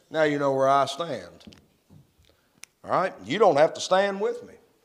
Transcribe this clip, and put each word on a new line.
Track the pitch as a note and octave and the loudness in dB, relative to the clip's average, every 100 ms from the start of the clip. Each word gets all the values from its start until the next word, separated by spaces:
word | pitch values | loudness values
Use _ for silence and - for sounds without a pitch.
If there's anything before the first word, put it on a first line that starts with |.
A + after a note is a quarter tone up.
| _ | _
Now | D#3 | -2
you | D3+ C#3+ | 0 0
know | C#3+ | -2
where | C3+ C3+ | 0 2
I | C#3 C3+ | 2 0
stand. | - E3+ A#2 F2 E2+ - - _ _ _ - _ _ _ _ _ _ - _ | -4 -8 -10 -12 -20 -20 -20 _ _ _ -20 _ _ _ _ _ _ -20 _
All | F#2 | -4
right? | C#3 F#3 - | -2 -2 -6
You | F#2+ F3+ | -6 2
don't | G#3 C#3 | 4 6
have | D#3+ | 2
to | - | 2
stand | - F#3 G3+ G3 | -2 0 0 -2
with | A3+ A#3+ | -6 -8
me. | - - _ _ | -14 -20 _ _